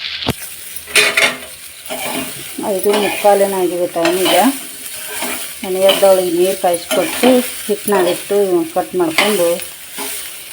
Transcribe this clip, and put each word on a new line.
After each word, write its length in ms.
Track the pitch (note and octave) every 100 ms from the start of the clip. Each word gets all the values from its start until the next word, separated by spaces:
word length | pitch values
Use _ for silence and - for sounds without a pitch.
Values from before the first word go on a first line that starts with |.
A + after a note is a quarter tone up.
| - - - - - - - - - - G#3+ - - - - - - - - - B3+ C4 - - - - G#3+
ಐದು 240 | F#3+ G#3
ಮುಕ್ಕಾಲೇನೋ 680 | G#3 G3 - G#3 G3+ G3 F#3+
ಆಗಿದೆ 260 | F3 F3 F3
ಟೈಮ್ 320 | E3+ E3+ F#3
ಈಗ. 160 | E3+ F3+ A#3+ C#4 - - - - - - - - - -
ನಾನು 140 | G3 F#3
ಎದ್ದವಳಿಗೆ 600 | F#3+ F#3+ G3 F#3 F3+ E3+
ನೀರು 240 | F#3 G3
ಕಾಯಿಸ್ಕೊಟ್ಟು 800 | F3+ F3 - G3 E3 - B3 B3+
ಹಿಟ್ಟು 520 | B3 - - G3+ -
ನಾದಿಟ್ಟು 840 | G3 F3 E3+ - G3+ G3 F3 D#3+
ಕಟ್ 220 | F#3 F3 F3+
ಮಾಡ್ಕೊಂಡು 600 | E3 D#3+ G#3 G3 E3+ F3+ - - - - - - - - -